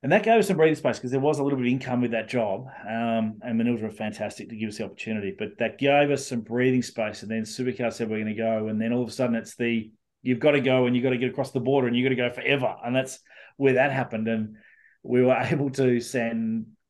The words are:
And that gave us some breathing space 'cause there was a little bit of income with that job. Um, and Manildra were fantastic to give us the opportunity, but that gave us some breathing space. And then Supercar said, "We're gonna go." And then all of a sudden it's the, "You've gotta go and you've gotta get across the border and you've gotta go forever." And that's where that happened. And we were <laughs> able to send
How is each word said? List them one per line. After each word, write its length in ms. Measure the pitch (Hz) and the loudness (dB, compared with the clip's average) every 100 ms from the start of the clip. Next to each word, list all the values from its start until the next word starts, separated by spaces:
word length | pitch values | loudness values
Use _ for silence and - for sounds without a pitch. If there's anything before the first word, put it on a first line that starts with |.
And 100 | 131 | 4
that 100 | 196 | 4
gave 160 | 214 226 | 6 4
us 80 | 202 | 4
some 100 | 160 | 4
breathing 200 | 160 151 | 4 4
space 220 | 131 113 | -2 -2
'cause 120 | 123 | -2
there 100 | 135 | 0
was 180 | 139 151 | 2 2
a 40 | |
little 160 | 143 139 | 0 0
bit 80 | 123 | 0
of 60 | |
income 280 | 127 123 123 | 0 0 0
with 120 | 120 | 0
that 140 | 113 110 | -2 -2
job. 380 | 127 107 98 131 - 101 | -2 -2 -4 -8 -14 -8
Um, 500 | 113 117 113 110 107 | -4 0 0 -2 -6
and 180 | 120 113 | -4 0
Manildra 220 | 117 117 | 0 0
were 80 | 107 | -4
fantastic 580 | - 110 101 104 - 104 | -6 -8 -6 -8 -8 -14
to 80 | 113 | -8
give 140 | 110 | -8
us 80 | 104 | -6
the 60 | 101 | -10
opportunity, 480 | - - 107 98 98 | -8 -6 -4 -6 -6
but 200 | 107 - | -10 -4
that 180 | 113 - | -6 0
gave 340 | 139 143 143 | 2 4 4
us 160 | 139 - | 0 -4
some 140 | 123 | -8
breathing 400 | 107 120 127 131 | -4 0 2 2
space. 400 | 120 - 107 107 | -2 -6 -6 -6
And 80 | 101 | -8
then 120 | 113 | -6
Supercar 500 | 107 - 127 120 117 | -6 -6 -6 -2 -4
said, 160 | 113 113 | -2 -4
"We're 120 | 107 | -4
gonna 140 | 107 | -4
go." 340 | 107 113 110 107 | -4 -2 -2 -2
And 120 | 107 | -4
then 140 | 113 | -2
all 80 | 120 | -2
of 60 | 117 | -4
a 40 | |
sudden 240 | - 123 113 | -2 -2 -2
it's 200 | 113 - | -4 -4
the, 360 | 120 117 110 _ _ _ | -2 -2 -4 _ _ _
"You've 160 | 127 123 | -4 2
gotta 240 | 151 143 | 4 4
go 240 | 131 131 123 | 4 4 4
and 100 | 123 | 2
you've 60 | |
gotta 160 | 127 123 | 0 0
get 100 | 127 | -2
across 220 | 123 131 | -2 -4
the 100 | 131 | -2
border 260 | 127 139 123 | 2 2 2
and 80 | |
you've 120 | 120 131 | 2 2
gotta 80 | 127 123 | 2 0
go 0 | |
forever." 400 | 120 127 143 123 92 | -2 0 2 0 -4
And 140 | 120 131 | -2 -2
that's 220 | 131 - _ - - _ | -2 -10 _ -20 -20 _
where 160 | 139 | 4
that 180 | 123 143 | 6 4
happened. 340 | 135 120 110 110 | 2 -2 -4 -2
And 280 | 113 107 - _ _ _ _ | -2 -4 -10 _ _ _ _
we 200 | - 123 | 0 4
were 140 | 127 120 | 4 4
<laughs> 20 | |
able 300 | 127 151 139 | 2 0 -2
to 280 | 131 131 123 | 2 2 2
send 680 | 120 127 117 113 113 113 110 _ | 0 -2 -2 -2 -2 -2 -6 _